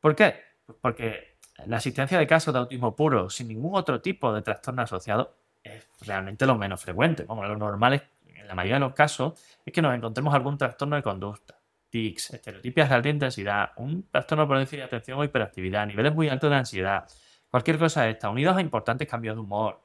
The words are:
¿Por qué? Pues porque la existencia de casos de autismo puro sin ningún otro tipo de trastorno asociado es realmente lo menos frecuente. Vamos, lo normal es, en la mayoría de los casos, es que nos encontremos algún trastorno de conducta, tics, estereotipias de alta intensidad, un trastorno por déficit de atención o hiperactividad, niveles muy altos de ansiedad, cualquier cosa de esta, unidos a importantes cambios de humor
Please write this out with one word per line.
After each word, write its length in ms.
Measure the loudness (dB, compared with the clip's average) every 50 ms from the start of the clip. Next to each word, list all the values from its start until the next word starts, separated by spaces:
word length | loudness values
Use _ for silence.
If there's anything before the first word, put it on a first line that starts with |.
¿Por 120 | 6 4 6
qué? 260 | 6 6 4 4 0 -16 _ _ _ _
Pues 120 | _ -20 _
porque 560 | _ -2 -2 -2 -4 -4 -6 -6 -14 _ _ _ -20 -20 _ -18 -8
la 120 | -6 -4 -2
existencia 420 | -2 -4 -2 -2 -2 2 2 2
de 80 | 4 6
casos 260 | 4 4 4 2 0
de 60 | 0
autismo 380 | -2 -2 -4 -2 -2 -2 0 2
puro 320 | 2 4 4 2 0 0
sin 180 | -6 -10 -8 -8
ningún 260 | -8 -6 -6 -2 -2
otro 260 | -2 0 0 -2 -2
tipo 320 | -2 -4 -6 -2 0 0 0
de 80 | 0
trastorno 400 | -2 -4 -6 -6 -6 -8 -4 -4
asociado 560 | -4 -4 -6 -10 -4 -2 0 0 0 -2 _ _ _ _ _ _ _
es 240 | -20 -20 -20 -20 _ _ _ -10
realmente 400 | -6 -6 -6 -6 -6 -4 0 2
lo 120 | 2 2 2
menos 240 | 2 -4 -6 -6
frecuente. 420 | -8 -8 -2 2 2 2 2 0 -4
Vamos, 240 | -10 -8 -8 -6 -6
lo 80 | -4
normal 380 | -4 -4 -4 0 2 4 4 4
es, 80 | 2 -2 _ _ _ _
en 220 | _ -20 -20 -18 -10
la 80 | -6
mayoría 200 | -4 -2 0 0
de 60 | 0
los 120 | 0 -2 4
casos, 480 | 4 4 4 4 -2 -2 -2 -4 -8 _ _ -20 _ _
es 60 | -4
que 100 | 0 2
nos 140 | 2 2 2
encontremos 380 | 0 -2 -4 -4 -2 0 2 2
algún 240 | 2 2 0 -2 -2
trastorno 400 | -2 -2 -2 _ -4 -2 -2 -2
de 60 | -2
conducta, 520 | -2 -4 -4 -6 -8 -8 -10 _ _ -20 _ _ _ _ _ _ _
tics, 420 | -6 -4 -4 -4 -6 -6 -10 -12
estereotipias 580 | -12 -16 -16 -16 -16 -10 -10 -4 2 2 4 6
de 60 | 4
alta 140 | 4 4 2
intensidad, 600 | 0 0 -2 -2 -4 -4 -4 -2 0 0 -2 -2 -4 -8
un 300 | -8 -6 -6 -8 -8 _
trastorno 380 | _ -2 0 0 0 2 2 2
por 100 | 2 0
déficit 220 | 0 -2 -6 -12
de 60 | -10
atención 340 | -8 -8 -10 -8 -8 -4 -4
o 40 | -4
hiperactividad, 640 | -2 0 -2 -2 -2 _ -6 -6 -2 -2 -2 -2
niveles 280 | -2 -2 2 2 2 4
muy 160 | 2 0 0
altos 200 | 0 0 2 2
de 60 | 2
ansiedad, 520 | 2 2 0 -4 -2 0 0 0 -2 -2 -6 -20 _ _ _ _ _ _ _
cualquier 280 | 0 2 2 4 2 4
cosa 260 | 2 2 4 4 2
de 80 | 2
esta, 180 | 0 -2 -4 -4
unidos 280 | -2 2 2 2 4 2
a 40 |
importantes 460 | 0 0 -2 -2 0 0 -2 -2 -2 -6
cambios 280 | -6 -6 -6 -6 -6
de 60 | -6
humor 400 | -8 -4 -2 -2 -2 -2 -4 -6 _